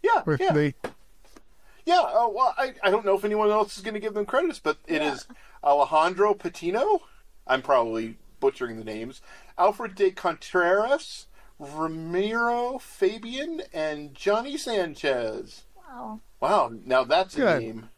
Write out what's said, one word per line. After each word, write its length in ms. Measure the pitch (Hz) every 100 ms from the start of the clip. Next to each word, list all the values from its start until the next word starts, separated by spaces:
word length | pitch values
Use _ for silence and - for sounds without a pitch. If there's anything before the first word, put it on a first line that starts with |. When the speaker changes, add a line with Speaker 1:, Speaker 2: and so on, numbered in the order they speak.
Speaker 1:
Yeah, 200 | 440 453 -
Speaker 2:
Or 100 | 147
Speaker 1:
yeah. 140 | 381
Speaker 2:
they 220 | 151 147 - - - - - - - - - - - -
Speaker 1:
Yeah, 140 | 349
uh, 280 | 147 175 233
well, 260 | 196 220 -
I, 160 | 262 -
I 80 | 202
don't 160 | 208 202
know 100 | 190
if 80 |
anyone 260 | 208 214 208
else 260 | 214 208 202
is 40 |
gonna 180 | 196 214
give 140 | 214
them 120 | 208 208
credits, 320 | 262 339 -
but 180 | 156 - -
it 140 | 156
Speaker 3:
Yeah. 120 | 151
Speaker 1:
is 120 | 135 - - - -
Alejandro 720 | 143 143 139 156 165 180 208
Patino. 680 | 202 175 - 170 202 359 415 - - - - -
I'm 160 | 131
probably 560 | 127 135 117 113 113 113 - -
butchering 360 | 139 - 123 110
the 60 |
names. 380 | 110 107 117 135 - - - -
Alfred 380 | 185 202 226
de 160 | 185 190
Contreras, 1160 | 190 180 160 - 180 175 196 220 285 - - - - - -
Ramiro 1200 | 143 151 160 160 160 180 202 233 233 240 240 262
Fabian, 840 | - - 196 226 226 262 311 330 -
and 420 | 160 156 151 147
Johnny 420 | 131 196 214 254 285
Sanchez. 1040 | 247 220 175 147 151 127 113 107 - - - -
Speaker 3:
Wow. 440 | 349 247 220 220 - -
Speaker 1:
Wow, 320 | 143 202 120 113
now 200 | 92 131
that's 320 | 123 156 190 -
Speaker 2:
Good. 100 | 240 156
Speaker 1:
a 40 |
name. 280 | 113 110 113